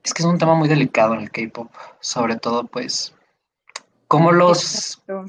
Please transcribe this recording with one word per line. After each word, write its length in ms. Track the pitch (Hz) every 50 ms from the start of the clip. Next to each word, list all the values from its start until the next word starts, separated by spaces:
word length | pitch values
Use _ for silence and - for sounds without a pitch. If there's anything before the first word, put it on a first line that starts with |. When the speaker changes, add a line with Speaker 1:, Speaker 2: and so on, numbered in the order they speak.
| -
Speaker 1:
Es 100 | - -
que 80 | - 165
es 40 |
un 120 | 165 175 160
tema 160 | 165 160 165
muy 160 | 160 156 147
delicado 420 | 156 143 135 123 - 113 110 110 113
en 80 | 110
el 100 | 107 107
K-pop, 400 | - 117 113 110 - 117 117 - _ - - - - _
sobre 360 | - - - 127 117 117 113
todo, 280 | 113 - 120 117 120 123
pues, 480 | - - 123 127 127 - - - - _ _ _ _ _ _ _ _ _ _ _ _ - - _ _ _ _ _ -
como 220 | 156 151 160 170
los 280 | 175 175 180 180 170 - - - - - - - - _
Speaker 2:
Exacto. 260 | _ - 190 190 190